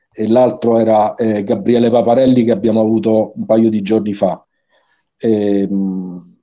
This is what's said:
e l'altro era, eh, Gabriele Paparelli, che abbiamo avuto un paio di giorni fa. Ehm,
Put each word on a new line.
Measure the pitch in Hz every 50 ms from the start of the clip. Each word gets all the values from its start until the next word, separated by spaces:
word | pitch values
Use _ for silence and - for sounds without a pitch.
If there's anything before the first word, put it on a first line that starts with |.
| _ _
e | _ 113 107
l'altro | 107 113 127 127 117 110 - - 117 113
era, | 117 113 113 110 110 107 107 -
eh, | - 117 110 107 104 98
Gabriele | 101 120 101 95 113 120 117 117 117
Paparelli, | 120 120 104 117 120 131 131 127 127 123 113
che | 113
abbiamo | 113 95 107 113 107 113
avuto | 110 110 113 110 95 113 110 110 107 - -
un | - 110
paio | - 110 113 113 113
di | 110 107
giorni | 98 95 110 110 101 107 98
fa. | - 101 92 82 - _ _ _ _ _ _ _ _ _ _ _ _ _ _ _
Ehm, | _ - 113 107 104 104 101 101 101 98 95 101 98 98 95 92 95 92 92 90 90 - - _ _